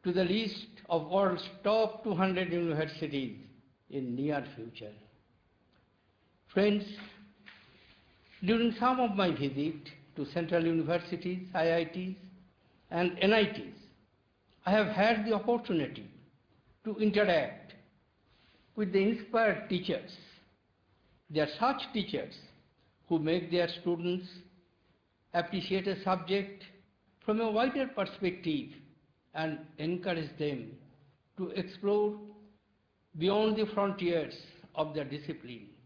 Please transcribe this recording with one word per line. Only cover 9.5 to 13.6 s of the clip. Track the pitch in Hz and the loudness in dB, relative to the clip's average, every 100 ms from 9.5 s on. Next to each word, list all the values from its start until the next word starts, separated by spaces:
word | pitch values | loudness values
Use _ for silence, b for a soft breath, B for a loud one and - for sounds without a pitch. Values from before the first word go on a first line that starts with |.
| 135 151 160 - - - - | 0 -2 -4 -12 -20 -18 -8
to | 139 | -4
central | 175 165 170 165 | -4 0 2 2
universities, | 165 151 175 170 175 180 180 - | 2 2 0 -2 -6 -4 -6 -4
I | 170 165 | 0 2
I | 165 | 2
Ts, | 165 185 185 190 - - - _ _ _ _ | 0 -4 -8 -8 -14 -20 -20 _ _ _ _
and | 170 175 175 | 0 0 2
N | 190 | 4
I | 220 | 6
Ts, | 208 - | 4 0